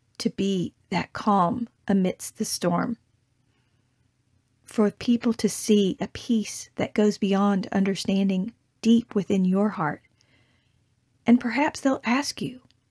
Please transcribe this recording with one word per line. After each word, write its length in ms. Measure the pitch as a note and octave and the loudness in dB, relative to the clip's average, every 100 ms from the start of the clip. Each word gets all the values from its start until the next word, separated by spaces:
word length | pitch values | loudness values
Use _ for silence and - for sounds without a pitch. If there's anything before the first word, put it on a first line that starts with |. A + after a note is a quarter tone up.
| _ - | _ -6
to 140 | - | -4
be 420 | - G3 F#3+ E3 - _ | -2 0 0 -4 -8 _
that 240 | F3 - | -6 -6
calm 560 | - A3 G3+ F3 A#3+ A3+ _ - | -4 2 4 2 0 -8 _ -2
amidst 500 | G3 F#3 - - - | 2 2 -2 -8 -8
the 60 | |
storm. 540 | G#3+ - G#3+ A3+ B3+ A#3 _ _ _ _ _ _ _ _ _ _ _ _ _ _ _ _ - | -6 -2 0 0 -2 -6 _ _ _ _ _ _ _ _ _ _ _ _ _ _ _ _ -6
For 240 | - G#3 | 0 0
people 420 | - - A#3 A#3+ | 0 0 0 0
to 140 | A3+ G#3 | 0 -2
see 480 | - - G#3 F#3+ - | 0 2 4 4 -2
a 60 | G3+ | -8
peace 640 | - - A3+ G3+ - - - | -8 -2 -2 -2 -10 -12 -8
that 200 | F#3+ - | -4 2
goes 240 | G#3 G3 | 0 2
beyond 480 | G3 G3 G3+ G3 - | 0 2 2 0 -2
understanding 840 | G3 G3 F#3+ - G3 G3 F#3 G#3+ - _ _ | 0 0 -2 -2 0 0 0 -4 -10 _ _
deep 320 | A3+ A#3 - | 2 4 2
within 320 | G#3 - G3 F#3 | -4 0 0 2
your 240 | F#3+ G#3 | 2 0
heart. 320 | F#3+ D3+ - _ _ _ _ _ _ _ _ _ _ _ _ - | -2 -4 -6 _ _ _ _ _ _ _ _ _ _ _ _ 4
And 140 | B3 | 4
perhaps 400 | A#3+ A#3+ D4+ - | 4 -2 -2 0
they'll 220 | C4+ C4 | -2 -2
ask 380 | A3+ B3+ C#4+ - | 0 -2 -2 -6
you, 220 | - B3+ _ _ _ | -8 -10 _ _ _